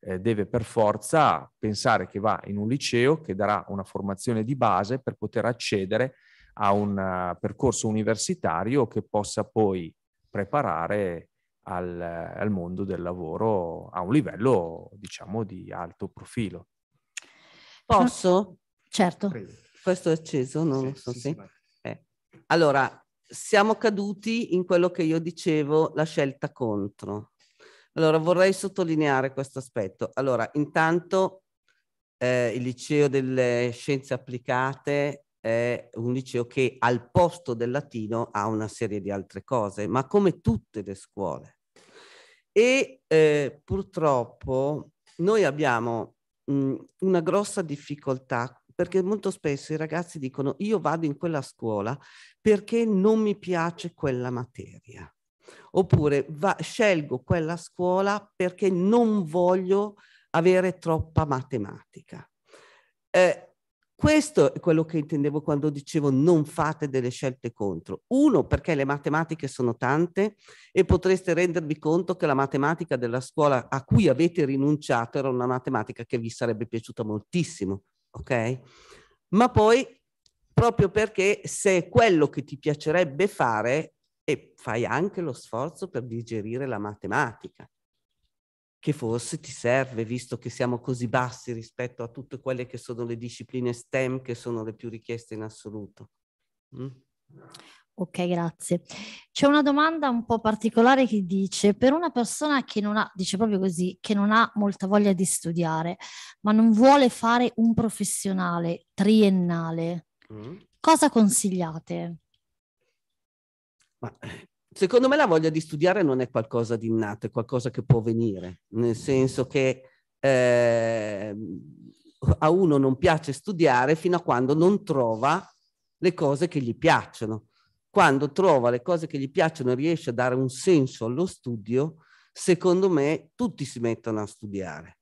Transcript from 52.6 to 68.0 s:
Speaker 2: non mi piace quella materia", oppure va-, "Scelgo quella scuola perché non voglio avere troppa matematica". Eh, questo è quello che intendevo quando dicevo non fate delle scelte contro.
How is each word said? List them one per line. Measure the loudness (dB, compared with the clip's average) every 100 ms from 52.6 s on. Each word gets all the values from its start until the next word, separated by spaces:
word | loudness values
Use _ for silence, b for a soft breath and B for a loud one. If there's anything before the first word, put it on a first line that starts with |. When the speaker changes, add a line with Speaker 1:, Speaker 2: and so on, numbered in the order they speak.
| 2 -2
Speaker 2:
non | 2 2 4 4
mi | 2 -2
piace | -2 -2 -2 -4 -12
quella | _ -4 -2 -4
materia", | -6 -8 -12 -18 -18 -20 -20 -20 _ _ _ b b b
oppure | -2 2 4 4 0 -2
va-, | -2 -2 -2
"Scelgo | -6 0 2 2 -2 -8
quella | _ -2 -2 -6
scuola | -12 _ 0 0 0 -2 -8
perché | _ -4 0 0
non | 2 2 4 4 0
voglio | -2 0 2 2 2 0 0 -8 b b b
avere | 2 4 4 2 -2
troppa | -2 -2 0 -2 0
matematica". | -2 -4 -8 -8 -12 _ -20 _ -20 -20 _ _ b b b b _ _
Eh, | 4 4 2 -8 _ _ _ _ _
questo | 4 4 4 4 2
è | 2
quello | 0 0
che | 0 -4
intendevo | -4 -2 -2 -2
quando | -2 -2 -2
dicevo | -4 -4 -2 2
non | 4 4 4
fate | 2 -2 -2 -2 -4
delle | -2 -4
scelte | -4 -8 -6 -12
contro. | -6 -6 -6 -10 -14